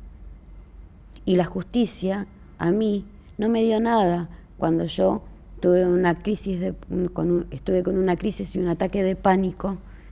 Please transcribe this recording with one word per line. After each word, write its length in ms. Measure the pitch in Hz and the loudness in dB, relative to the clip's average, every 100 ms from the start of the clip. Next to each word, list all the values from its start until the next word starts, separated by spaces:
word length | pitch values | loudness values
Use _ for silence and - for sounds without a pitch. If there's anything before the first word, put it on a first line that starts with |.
| - - - - - - - - - - - - - | -20 -20 -20 -20 -20 -20 -20 -20 -20 -20 -20 -8 2
Y 120 | 180 | 2
la 80 | 170 | 2
justicia 800 | 185 - 247 226 - 185 202 202 - - - | -4 -2 0 0 -2 -4 -4 -6 -14 -20 -4
a 100 | 170 | 0
mí 360 | 208 220 202 - - - - | 2 2 0 -4 -18 -18 -4
no 100 | 214 | 0
me 140 | 226 | 2
dio 160 | 226 220 | 2 2
nada 500 | 226 226 180 175 165 - - - | 2 4 4 2 -4 -12 -18 -4
cuando 260 | 160 165 170 | 0 0 -2
yo 380 | - 190 214 - - - - | 2 2 2 -6 -20 -18 -2
tuve 280 | 180 180 180 | 4 4 4
una 340 | 180 175 170 | 4 2 0
crisis 380 | 208 208 202 175 | -2 -4 -4 -4
de, 160 | 185 - - | -4 -8 -6
un, 160 | 180 175 | -4 -4
con 240 | - 165 | -2 0
un, 160 | 175 - | 0 -2
estuve 320 | 139 - 185 | -8 0 0
con 160 | 180 190 | 2 0
una 200 | 190 175 | 0 0
crisis 360 | 214 - 196 | -2 -4 -6
y 60 | 190 | -2
un 80 | 180 | -2
ataque 340 | 170 190 202 | 0 0 0
de 140 | 190 190 | 0 2
pánico, 640 | 196 190 185 185 196 185 - - - | 4 4 2 -2 -6 -6 -12 -20 -20